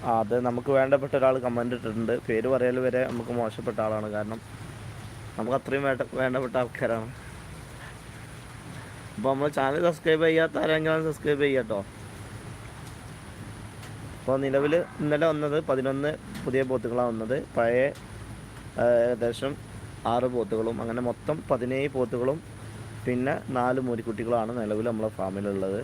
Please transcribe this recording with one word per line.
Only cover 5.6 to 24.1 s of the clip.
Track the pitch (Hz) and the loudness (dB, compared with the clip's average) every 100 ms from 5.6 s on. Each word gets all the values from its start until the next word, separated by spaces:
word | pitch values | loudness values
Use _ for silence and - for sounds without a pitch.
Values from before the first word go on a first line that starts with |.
| - 135 139 | 0 0 2
വേണ്ട, | 131 135 131 | 0 -2 0
വേണ്ടപ്പെട്ട | 127 127 127 127 | 0 2 0 0
ആൾക്കാരാണ്. | 120 - 120 113 113 - - - - - - - - - - - - - - - - - - - - - | 0 -2 0 0 -4 -10 -14 -14 -14 -14 -14 -14 -14 -14 -16 -16 -14 -14 -14 -14 -12 -12 -12 -14 -12 -2
അപ്പോൾ | 123 | 0
നമ്മൾ | 135 147 143 | 2 0 2
ചാനൽ | 135 151 175 | 2 4 2
സബ്സ്ക്രൈബ് | 156 165 156 165 | 2 4 6 6
ചെയ്യാത്ത | 160 160 - | 6 4 2
ആരെങ്കിലും | 165 156 160 160 160 | 2 4 4 2 0
സബ്സ്ക്രൈബ് | 147 151 143 143 | -2 0 4 4
ചെയ്യാം | 131 110 | 4 2
ട്ടോ. | 104 98 - - - - - - - - - - - - - - - - - - - - - - - | -4 -4 -12 -14 -12 -12 -12 -12 -14 -14 -14 -14 -14 -14 -14 -14 -14 -14 -12 -14 -14 -14 -12 -12 -6
അപ്പോൾ | - 135 139 | 0 0 4
നിലവിൽ | 139 147 165 - - | 4 4 4 2 -2
ഇന്നലെ | 151 147 165 | 2 4 4
വന്നത് | 151 147 151 156 | 4 2 0 2
പതിനൊന്ന് | 135 131 135 147 156 - - - | 2 2 0 -2 -4 -8 -6 0
പുതിയ | 131 131 | 2 2
പോത്തുകളാണ് | 127 113 120 123 | 0 0 0 0
വന്നത്. | 113 113 135 - - | 0 -2 -2 -2 2
പഴയ, | 117 123 139 - - - - - - - - - | 4 6 4 0 -12 -14 -12 -12 -14 -14 -8 2
ഏ, | 120 120 120 | 6 6 6
ഏകദേശം | 120 117 113 135 147 - - - - 110 | 4 0 0 -4 -4 -10 -12 -12 -4 0
ആറ് | 120 127 | 2 2
പോത്തുകളും, | 123 104 110 113 123 | 0 0 0 0 -2
അങ്ങനെ | 117 117 123 | -2 -2 -2
മൊത്തം | 117 - 156 - | -2 -2 -4 0
പതിനേഴ് | 110 123 131 143 135 | 0 2 0 0 0
പോത്തുകളും | 123 123 127 156 - - - - - - - | 0 2 0 0 -6 -14 -14 -12 -12 -6 -2
പിന്നെ | 123 127 156 - 131 | 0 0 -2 -2 0
നാല് | 123 131 127 | 2 2 0
മൂരിക്കുട്ടികളാണ് | 117 117 | -2 -4